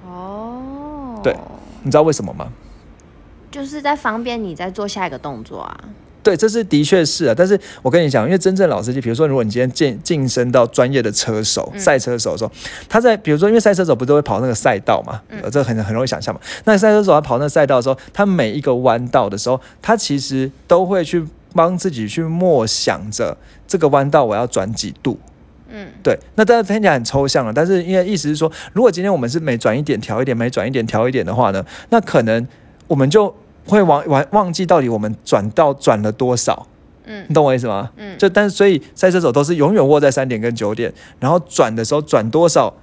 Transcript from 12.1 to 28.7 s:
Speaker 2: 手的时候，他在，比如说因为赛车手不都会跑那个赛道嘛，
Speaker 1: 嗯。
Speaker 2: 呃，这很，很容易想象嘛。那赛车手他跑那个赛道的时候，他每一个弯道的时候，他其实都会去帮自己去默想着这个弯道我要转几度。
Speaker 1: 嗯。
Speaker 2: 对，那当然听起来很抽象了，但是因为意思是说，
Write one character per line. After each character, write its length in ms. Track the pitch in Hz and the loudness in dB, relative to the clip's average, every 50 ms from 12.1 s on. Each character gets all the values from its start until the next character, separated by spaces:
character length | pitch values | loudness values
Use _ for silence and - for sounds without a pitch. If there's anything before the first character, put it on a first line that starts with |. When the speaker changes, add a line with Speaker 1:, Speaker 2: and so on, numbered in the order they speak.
| 123 | -4
Speaker 2:
手 140 | 117 - 101 | -4 -4 -4
的 80 | 76 92 | -4 -4
时 60 | 113 | -6
候， 80 | 104 - - - - - - - - | -8 -8 -14 -16 -16 -16 -16 -10 0
他 120 | - 226 | 0 4
在， 160 | 233 247 220 | 4 4 2
比 160 | 208 - 156 | 2 2 0
如 40 | 147 | 2
说 120 | 147 185 208 | 2 4 4
因 60 | 226 | 4
为 40 | 233 | 4
赛 160 | 208 208 196 | 4 4 2
车 100 | 170 185 | 2 2
手 80 | 165 | 0
不 140 | 135 113 127 | 0 0 2
都 80 | 123 147 | 2 2
会 80 | 147 | 2
跑 160 | 143 - 107 101 | 2 0 -2 -2
那 80 | 123 | -2
个 80 | 127 123 | -2 -2
赛 240 | - - 143 113 95 - | 0 0 0 0 0 0
道 180 | - 110 65 | 0 0 0
嘛， 180 | - - - 113 _ _ | -2 -8 -12 -14 _ _
Speaker 1:
嗯。 100 | - 208 | -14 -10
Speaker 2:
呃， 80 | - 107 | -10 -2
这 140 | 120 143 135 | -2 -2 0
很， 180 | 127 117 110 | 0 -2 -4
很 100 | 107 98 | -4 -4
容 120 | 110 113 131 | -4 -4 -2
易 20 | |
想 160 | 127 - - | -4 -4 -6
象 100 | - - | -6 -8
嘛。 80 | 104 - - - - - - | -10 -10 -12 -16 -16 -2 2
那 140 | 220 214 196 | 2 2 4
赛 140 | 208 214 | 4 4
车 100 | 214 214 | 4 4
手 80 | 208 190 | 4 4
他 100 | 160 151 | 4 2
跑 180 | 151 143 120 123 | 4 0 -2 -2
那 60 | 147 | -2
个 40 | 143 | 0
赛 180 | - 165 147 | 2 2 2
道 80 | 131 139 | 4 2
的 80 | 123 | 2
时 60 | 120 135 | 2 0
候， 100 | 131 - - - | -4 -4 -8 -12
他 120 | _ - 202 | _ -2 0
每 280 | 202 190 165 123 107 | 2 2 0 0 -2
一 80 | 107 151 | -2 -2
个 120 | - 143 123 | -2 0 0
弯 280 | 123 127 127 113 117 123 123 | 2 2 2 2 2 -2 0
道 200 | - 135 113 98 | 0 0 0 0
的 80 | - | -4
时 120 | 101 - 120 | -4 -2 -2
候， 100 | 131 131 - - - _ | -2 -4 -4 -16 -20 _
他 140 | - - 226 | 0 0 0
其 200 | 220 - - 143 | 0 0 -4 -4
实 320 | 139 131 - 135 135 131 131 - - - - | -4 -4 -4 -4 -4 -4 -4 -8 -16 0 2
都 180 | 175 175 185 | 2 2 4
会 180 | 180 202 185 165 | 0 -2 -2 -2
去 220 | 156 - 170 156 151 - - _ _ - | -2 -2 -4 -4 -6 -14 -20 _ _ 0
帮 220 | 170 165 175 185 | 2 2 2 0
自 140 | 170 - 190 | -2 -4 -4
己 160 | 147 117 110 | -4 -4 -6
去 160 | 104 - 165 | -6 -4 -6
默 420 | 165 160 165 175 180 180 156 - 180 | -4 -4 -2 0 2 2 2 2 2
想 460 | - - - - 127 98 71 98 107 | 0 -2 -2 -2 -2 -2 -4 -6 -10
着 260 | 104 - 113 80 - _ - - - - - | -6 -4 -4 -6 -6 _ -16 -20 -20 -20 -8
这 100 | - - | -4 -2
个 120 | 180 160 143 | 0 2 4
弯 200 | 143 139 139 143 | 4 2 2 4
道 160 | 147 156 131 | 2 2 2
我 120 | 110 101 | 2 0
要 100 | 104 120 | -2 -2
转 260 | 117 - 98 95 101 | -2 -2 -4 -4 -4
几 220 | 113 - - 98 - _ | -6 -8 -8 -10 -12 _
度。 160 | - 135 113 - - - _ _ - _ _ _ - - | -6 -6 -6 -6 -12 -20 _ _ -20 _ _ _ -20 -20
Speaker 1:
嗯。 180 | 233 214 196 - - - - | -18 -18 -18 -18 -20 -4 -2
Speaker 2:
对， 120 | - 110 - - - - | -2 -2 -2 -6 -6 0
那 80 | - 220 | 0 4
当 120 | 190 240 | 4 4
然 80 | 233 214 | 2 2
听 160 | 190 202 220 | 0 -2 2
起 60 | 208 | 2
来 80 | 185 151 | 2 2
很 100 | 127 113 | 2 -2
抽 220 | - - 139 139 | -2 -2 0 0
象 180 | 131 - 156 127 | 2 0 0 -2
了， 80 | 110 | 0
但 140 | 113 139 160 | 0 0 0
是 160 | 180 196 180 | 2 0 0
因 160 | 170 175 190 185 | 0 0 0 0
为 80 | 180 | 0
意 100 | 190 214 | 0 -2
思 120 | 165 147 147 | -4 -2 -4
是 80 | 151 | -2
说， 120 | 151 160 - - - - - | -2 -2 -4 -4 -8 -20 -6